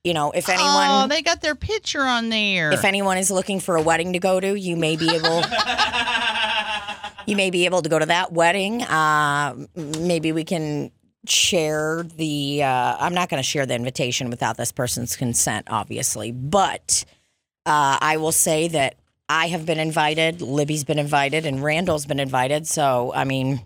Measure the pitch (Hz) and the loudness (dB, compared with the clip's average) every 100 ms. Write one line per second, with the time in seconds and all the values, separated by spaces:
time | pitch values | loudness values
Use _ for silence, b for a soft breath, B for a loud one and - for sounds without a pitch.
0 | 175 160 147 170 185 185 285 285 285 277 | -2 0 0 0 0 2 4 4 4 4
1 | 269 302 320 339 320 294 - 427 - 302 | 2 0 0 0 -2 -4 -4 -4 -4 -2
2 | 269 240 226 220 208 190 156 185 202 196 | 0 0 0 0 0 0 2 2 2 2
3 | 196 185 190 185 196 190 - 165 156 160 | 0 0 0 0 -2 -4 0 2 2 2
4 | 175 180 185 185 190 202 180 170 160 160 | 0 0 2 2 0 -2 -2 -2 0 0
5 | 165 160 - 330 - 679 - 240 285 240 | 2 2 2 2 0 0 -2 0 -2 -2
6 | 240 233 240 226 220 220 214 208 202 214 | -2 -2 -2 -2 -2 -4 -4 -8 -10 -12
7 | - - - 202 190 175 180 180 151 156 | -14 -10 -2 0 0 2 2 2 2 2
8 | 156 175 185 170 165 196 196 233 247 156 | 2 2 2 4 4 4 0 -4 0 2
9 | 156 151 147 143 143 120 143 180 147 156 | 4 4 4 2 0 -4 -12 -10 -6 -2
10 | 175 170 160 160 160 175 156 147 139 - | 0 0 0 -2 -2 -2 -2 -4 -6 -12
11 | _ _ - - - 175 156 151 156 165 | _ _ -2 0 2 2 2 0 -2 -4
12 | 170 160 160 147 143 143 135 127 123 101 | -6 -6 -4 -2 -2 0 2 2 2 0
13 | 160 175 180 151 127 151 131 123 123 131 | 0 0 -2 -2 -2 -2 -2 -2 -4 -4
14 | 127 123 123 120 117 113 120 - 120 - | -2 -2 -4 -2 -2 -2 -4 -4 -4 -4
15 | 120 - 123 117 - 107 - 110 98 113 | -6 -4 -2 0 -2 -2 -4 -4 -4 -4
16 | - 113 110 123 135 196 180 - - - | -4 -4 -8 -8 0 2 2 -2 -2 -2
17 | b b b b b _ - 151 139 139 | b b b b b _ 0 4 4 4
18 | 151 156 156 160 175 156 170 160 131 - | 2 2 2 2 2 2 0 0 -2 -4
19 | _ _ - 156 165 170 160 160 156 156 | _ _ -2 0 0 -2 -2 -2 0 2
20 | 151 156 160 170 123 143 147 151 139 151 | 2 2 0 -2 -2 0 0 -2 -2 -2
21 | 147 147 139 156 160 135 147 156 185 151 | 0 2 2 0 -2 -2 0 0 0 -2
22 | 143 139 135 127 127 151 156 - 139 123 | -2 -4 0 0 0 0 -2 0 2 2
23 | 123 143 135 131 131 135 | 0 -2 -2 0 -2 -2